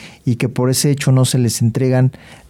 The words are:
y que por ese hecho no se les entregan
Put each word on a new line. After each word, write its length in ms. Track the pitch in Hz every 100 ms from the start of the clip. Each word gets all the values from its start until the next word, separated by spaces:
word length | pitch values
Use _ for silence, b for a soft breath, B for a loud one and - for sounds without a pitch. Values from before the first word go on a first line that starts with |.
| B B
y 120 | 131 117
que 120 | 117
por 220 | - 123
ese 200 | 127 147
hecho 220 | 139 139
no 120 | 131
se 140 | 127 127
les 220 | 117 -
entregan 500 | 117 123 131 127 131 B B B